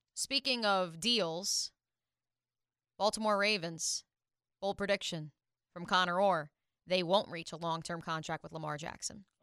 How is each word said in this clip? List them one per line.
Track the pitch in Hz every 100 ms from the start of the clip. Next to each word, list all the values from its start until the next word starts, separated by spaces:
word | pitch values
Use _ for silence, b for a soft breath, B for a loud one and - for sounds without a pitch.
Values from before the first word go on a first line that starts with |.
| _
Speaking | - - 269 277 247 208
of | 196 180 165
deals, | 175 160 170 165 196 - - - _ _ _ _ _ _ _ _ _ _ _ -
Baltimore | 202 214 220 202
Ravens, | 202 208 165 165 - - - _ _ _ _ _
bold | 196 196
prediction | 196 196 - 165 151 - _ _ _
from | 175 175
Connor | 185 180 180
Orr, | 202 170 151 _ _ _ -
they | 185
won't | 170 175 -
reach | 170 165
a | 160
long-term | 165 165 - 170
contract | 175 160 151 160
with | 156
Lamar | 160 151 147
Jackson. | 160 - - 208 - _